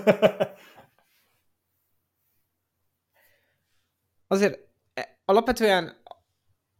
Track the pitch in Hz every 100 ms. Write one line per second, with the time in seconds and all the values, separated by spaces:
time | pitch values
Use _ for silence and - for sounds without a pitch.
0 | 214 196 208 - 196 - - - - _
1 | _ _ _ _ _ _ _ _ _ _
2 | _ _ _ _ _ _ _ _ _ _
3 | _ _ _ _ _ _ _ _ _ _
4 | _ _ - 196 202 - _ _ _ -
5 | - _ - 202 233 240 220 185 170 -
6 | - - _ _ _ _ _